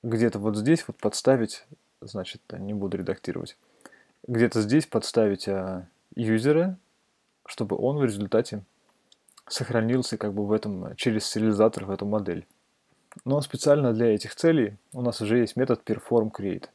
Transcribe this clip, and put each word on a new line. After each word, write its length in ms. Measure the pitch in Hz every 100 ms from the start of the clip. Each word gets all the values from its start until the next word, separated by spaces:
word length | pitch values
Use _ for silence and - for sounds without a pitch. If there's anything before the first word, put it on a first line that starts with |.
где-то 360 | 120 113 117 101
вот 180 | 107 104
здесь 300 | 113 165 -
вот 120 | -
подставить, 680 | 107 - - 131 110 - _ 147 _ _
значит, 400 | - 104 92 - _
не 220 | - 98
буду 240 | 104 98 92
редактировать, 580 | 87 95 - 87 85 - _ _ - _ _ _ -
где-то 340 | 117 117 113
здесь 260 | 104 143 -
подставить, 600 | 113 - - 107 98 -
а, 400 | 98 95 92 90 _ _
юзера, 640 | - 113 110 131 151 180 185 _ _ _ _ _ _ -
чтобы 300 | - 104 -
он 180 | 127 147
в 80 |
результате 600 | 127 101 101 - - 104 98 _ _ _ _ _ _ - -
сохранился 680 | - 120 117 110 127 120 113
как 160 | 104
бы 120 | 98 101
в 60 |
этом, 420 | 107 110 95 - -
через 280 | - 110 -
сериализатор 600 | 107 110 101 110 - 95
в 40 |
эту 140 | 95
модель. 420 | 101 107 95 87 - _ _ _ _ _ _ -
Но 160 | 127 143
специально 540 | 139 135 151 147 131
для 200 | 110 117
этих 200 | 104 -
целей 420 | - 165 160 107 104 _
у 80 | 127
нас 220 | 123 -
уже 160 | 104 120
есть 180 | 117 -
метод 260 | 127 117 -
perform 420 | 110 - 120 107
create. 380 | - 101 90 -